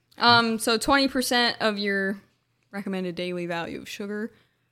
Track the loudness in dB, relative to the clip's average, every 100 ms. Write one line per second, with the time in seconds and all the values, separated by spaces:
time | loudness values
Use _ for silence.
0 | _ 0 4 6 4 0 0 0 4 4
1 | 4 0 0 2 2 0 -2 0 -2 0
2 | 0 -2 -10 _ _ _ _ -10 -6 -4
3 | -4 -4 -4 -4 -4 -4 -6 -8 -10 -10
4 | -8 -6 -8 _ _ _ _